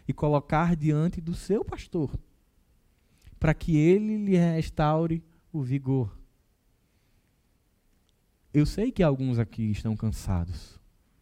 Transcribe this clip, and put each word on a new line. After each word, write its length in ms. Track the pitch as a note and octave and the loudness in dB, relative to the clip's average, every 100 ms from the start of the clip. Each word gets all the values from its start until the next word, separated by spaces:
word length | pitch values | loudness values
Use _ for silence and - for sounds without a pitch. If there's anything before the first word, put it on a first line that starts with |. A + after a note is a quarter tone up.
| - | -8
e 40 | |
colocar 600 | - D3 D3 - D#3 F3 | -2 2 0 2 0 2
diante 460 | E3+ D#3 D3 E3 F3+ | 2 2 2 0 -2
do 140 | E3 | -8
seu 300 | F3 - G#3 | -8 -2 -2
pastor, 540 | G4 - - F3+ C#3 - - _ _ _ _ _ _ _ _ _ - - | -2 -10 -6 -4 -4 -6 -12 _ _ _ _ _ _ _ _ _ -20 -2
para 160 | D#3 | 0
que 220 | D3+ - D3+ | 0 2 4
ele 400 | D#3+ F#3+ G#3+ G#3+ | 6 4 2 -2
lhe 200 | G3+ F#3 | 2 2
restaure 840 | E3+ E3 E3 - D3+ D#3 E3 E3 - _ _ | 4 0 -4 0 0 2 0 -2 -6 _ _
o 100 | D#3+ | -6
vigor. 560 | B2+ C#3 C3 C3+ A2 - - _ _ _ _ _ _ _ _ _ _ _ _ _ _ _ _ _ _ _ _ _ _ | -2 -2 0 0 -2 -6 -20 _ _ _ _ _ _ _ _ _ _ _ _ _ _ _ _ _ _ _ _ _ _
Eu 140 | D3 D3 | 2 2
sei 240 | - A#3+ | 2 -2
que 140 | B3 | 2
alguns 340 | E3 C3+ C3 A#2 | 2 2 0 0
aqui 320 | A2+ - A2 | -2 -2 -2
estão 260 | G#2 A2+ G#2+ | -2 -2 -2
cansados, 840 | A2 - - F2+ E2+ F2+ - - _ _ _ _ | -4 -4 -2 -2 -2 -8 -12 -20 _ _ _ _